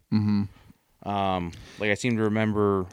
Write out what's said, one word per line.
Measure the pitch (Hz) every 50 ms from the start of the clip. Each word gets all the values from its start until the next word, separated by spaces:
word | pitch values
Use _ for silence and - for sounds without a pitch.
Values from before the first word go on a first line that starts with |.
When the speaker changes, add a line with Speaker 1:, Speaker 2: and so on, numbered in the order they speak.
| _ _
Speaker 1:
Mm-hmm. | 107 107 107 107 104 101 101 101 - - - - - _ _ _ _ _ - 101
Speaker 2:
Um, | 101 101 98 95 92 92 87 85 87 - - - - -
like, | 104 104
I | 101
seem | - - 127 117
to | 110
remember | 110 107 104 110 110 107 104 104 104 101 98 95 92 92